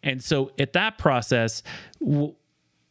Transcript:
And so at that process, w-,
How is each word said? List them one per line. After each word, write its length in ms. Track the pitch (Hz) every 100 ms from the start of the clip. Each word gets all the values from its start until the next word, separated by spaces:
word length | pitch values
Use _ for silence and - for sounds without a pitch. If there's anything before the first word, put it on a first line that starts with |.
And 180 | 147 131
so 300 | - 147 135 -
at 140 | 139
that 240 | 175 214 214
process, 640 | 165 127 117 123 113 - - - - _
w-, 340 | 269 147 147 - _ _ _ _ _